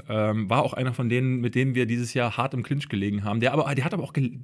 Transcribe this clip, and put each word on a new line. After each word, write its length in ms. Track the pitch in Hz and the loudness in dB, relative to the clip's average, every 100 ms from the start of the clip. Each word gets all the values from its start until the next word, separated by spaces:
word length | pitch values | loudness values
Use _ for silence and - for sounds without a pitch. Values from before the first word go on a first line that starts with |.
| - | -2
ähm, 400 | 107 107 107 98 | 0 2 2 2
war 140 | 123 | 2
auch 100 | 123 | 2
einer 180 | - 127 | 0 -2
von 160 | 120 120 | -2 0
denen, 320 | 123 131 127 | 2 2 0
mit 120 | 120 | 0
denen 220 | 120 135 127 | 2 2 2
wir 100 | 120 | 0
dieses 300 | 120 120 131 | 0 -2 0
Jahr 200 | 120 113 | 0 0
hart 180 | 123 127 | -2 -2
im 80 | |
Clinch 260 | - 143 - | -2 -4 -2
gelegen 340 | 101 101 101 | -2 0 -2
haben. 160 | 104 113 | -2 0
Der 140 | 123 | 2
aber, 220 | 147 147 131 | 2 2 0
der 100 | 143 | -2
hat 80 | |
aber 80 | 190 | -2
auch 100 | - | -2
gel-, 180 | - 127 123 | 0 -2 -2